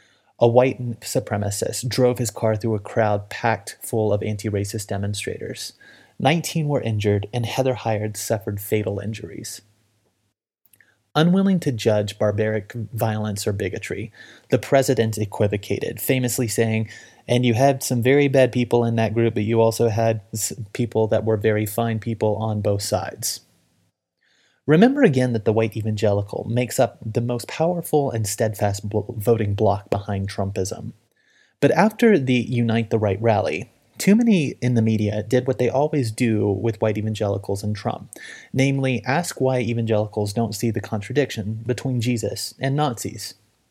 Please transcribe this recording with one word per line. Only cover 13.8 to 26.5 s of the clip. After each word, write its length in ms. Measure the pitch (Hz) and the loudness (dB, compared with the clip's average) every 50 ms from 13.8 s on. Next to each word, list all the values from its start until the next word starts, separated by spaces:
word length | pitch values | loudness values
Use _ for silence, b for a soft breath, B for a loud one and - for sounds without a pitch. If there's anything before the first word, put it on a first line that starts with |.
| - - 92 95 107 107 B B B B B B B - | -8 -8 -8 -8 -10 -12 B B B B B B B -2
the 80 | - 117 | -2 -2
president 580 | - - 143 135 131 - 131 113 113 110 110 | 2 2 2 4 4 4 2 2 2 0 0
equivocated, 800 | 107 107 101 - - 110 101 104 101 - - 101 - - - - - | -2 -4 -4 -2 0 0 0 0 -2 -4 -4 -4 -4 -4 -6 -8 -4
famously 480 | - - 135 131 127 120 - - 127 | -2 0 0 0 0 -2 -2 -2 -2
saying, 440 | 110 - - 113 113 110 110 110 107 B B B B B B B | 0 0 0 0 2 0 -2 -2 -6 B B B B B B B
"And 200 | - 123 123 123 | 0 2 2 4
you 80 | 123 113 | 2 4
had 280 | 107 135 143 135 127 | 4 4 4 4 2
some 200 | - - 131 120 | -2 -2 -2 2
very 260 | 113 127 139 147 143 139 | 4 4 4 4 4 4
bad 240 | 131 135 131 123 | 4 4 4 4
people 320 | 110 123 120 113 - 120 117 | 4 0 0 2 2 2 2
in 120 | 117 117 | 2 2
that 180 | 117 117 110 107 | 0 0 0 2
group, 180 | 117 117 117 | 2 2 2
but 120 | 107 110 107 | 0 0 0
you 180 | 107 113 113 | 2 4 4
also 260 | 113 113 110 - 120 113 | 4 4 4 2 2 2
had 320 | 104 113 113 113 113 107 - _ - | 2 2 2 2 0 -2 -4 _ -8
s-, 180 | 110 - - - - 110 - - | -6 -6 -6 -6 -10 -12 -8 -4
people 320 | - 120 117 - 110 110 | -4 -4 -2 0 0 0
that 180 | 101 113 104 107 | 2 0 0 2
were 140 | 110 110 104 | 0 0 2
very 260 | 107 113 107 107 107 | 2 2 2 2 0
fine 360 | 104 - - 117 117 113 110 | -2 -2 -2 -2 0 -2 -4
people 360 | - 120 113 - 110 107 104 | -4 -6 -4 0 0 0 0
on 240 | 101 110 110 107 107 | 0 -2 -2 -2 0
both 220 | 101 107 101 98 | 0 0 0 0
sides." 580 | 101 - - 101 87 - - - - - - - - _ _ _ _ _ _ _ _ _ _ _ _ _ _ _ _ _ _ _ _ _ _ _ _ | -2 -2 -4 -4 -4 -6 -8 -8 -8 -8 -8 -10 -14 _ _ _ _ _ _ _ _ _ _ _ _ _ _ _ _ _ _ _ _ _ _ _ _
Remember 360 | - 151 165 214 254 277 294 | 4 6 6 6 6 6 6
again 320 | 277 196 135 127 127 127 120 | 4 4 6 4 2 2 2
that 100 | 110 104 | 0 2
the 80 | 120 | 2
white 240 | 104 113 113 110 - | 2 2 2 0 -2
evangelical 720 | 117 107 110 107 104 110 104 101 101 98 101 - - - | -4 -4 -2 0 0 2 2 2 0 -2 -4 -6 -8 -4
makes 320 | - | -2